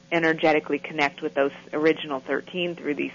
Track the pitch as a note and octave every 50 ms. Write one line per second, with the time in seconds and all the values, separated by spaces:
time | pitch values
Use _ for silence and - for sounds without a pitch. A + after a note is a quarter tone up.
0 | - - E3+ E3 E3 D#3+ D#3+ D#3+ E3 D#3+ D#3 D#3 D3+ - D3 C#3+ - - D#3 D#3
1 | C#3+ C#3+ - - D#3+ D3+ - C#3+ C#3 C#3 C#3 - - - - D3+ D3+ D#3+ D#3 D#3
2 | - D3+ C#3+ B2+ - D#3 C#3 - - - - F3+ F3 F3 E3+ - - C#3+ D3 C#3
3 | C#3 C3+